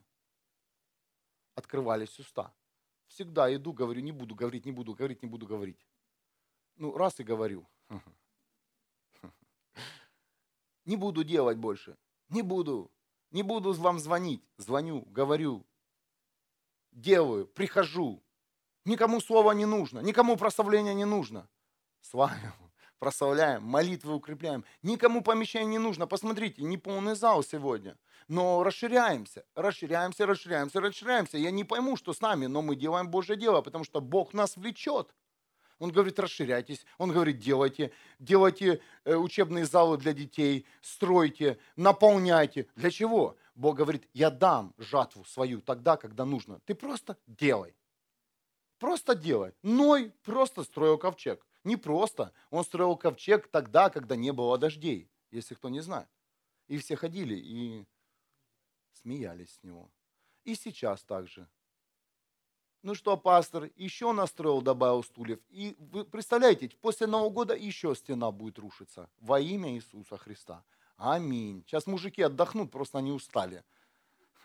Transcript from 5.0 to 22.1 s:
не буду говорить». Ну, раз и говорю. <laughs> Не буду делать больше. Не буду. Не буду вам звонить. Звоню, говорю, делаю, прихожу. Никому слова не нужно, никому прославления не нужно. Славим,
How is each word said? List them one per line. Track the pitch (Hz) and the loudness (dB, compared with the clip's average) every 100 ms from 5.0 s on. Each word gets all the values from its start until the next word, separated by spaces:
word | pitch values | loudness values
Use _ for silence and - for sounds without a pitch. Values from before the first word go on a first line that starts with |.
| 135 120 | -8 -8
не | 120 | -14
буду | 117 107 | -14 -12
говорить». | 107 98 87 _ _ _ _ _ _ _ _ _ - | -10 -10 -14 _ _ _ _ _ _ _ _ _ -12
Ну, | 151 143 | -10 -2
раз | 185 - | -2 -2
и | |
говорю. | 113 113 110 95 - _ _ | -6 -4 -4 -6 -14 _ _
<laughs> | 101 - _ _ _ _ _ _ _ _ _ _ _ 85 _ _ _ _ - - - _ _ _ _ _ _ _ _ - | -18 -18 _ _ _ _ _ _ _ _ _ _ _ -20 _ _ _ _ -20 -20 -20 _ _ _ _ _ _ _ _ -8
Не | 208 | -4
буду | 202 160 | -4 -2
делать | 156 165 127 113 | 0 2 2 0
больше. | 113 98 - 76 _ _ - | -4 -6 -10 -20 _ _ -8
Не | 196 | -6
буду. | 190 185 160 120 80 _ _ _ _ | -4 -4 -2 -6 -8 _ _ _ _
Не | 165 | -8
буду | 202 220 190 | -4 -4 -2
вам | 170 175 175 | 0 0 0
звонить. | 151 175 180 123 _ - | -2 -2 -2 -6 _ -18
Звоню, | 101 135 165 147 - 117 | -4 -4 -2 -8 -10 -4
говорю, | 139 151 156 113 - _ _ _ _ _ _ _ _ _ _ _ _ | 0 0 -2 -6 -12 _ _ _ _ _ _ _ _ _ _ _ _
делаю, | 123 120 185 147 107 98 | -8 4 6 6 0 -4
прихожу. | - 190 202 170 165 147 95 _ _ _ _ _ _ | -6 -2 0 0 0 -4 -6 _ _ _ _ _ _
Никому | 180 220 226 233 | -4 0 2 2
слова | - 226 214 | 2 6 6
не | 208 208 | 4 0
нужно, | 214 156 - | 0 -4 -6
никому | 180 214 240 226 | -4 4 4 4
прославления | 208 - 208 208 208 | 0 0 2 2 2
не | 202 208 | -2 -2
нужно. | 208 120 107 90 _ _ _ _ _ | -2 -4 -10 -16 _ _ _ _ _
Славим, | - | -10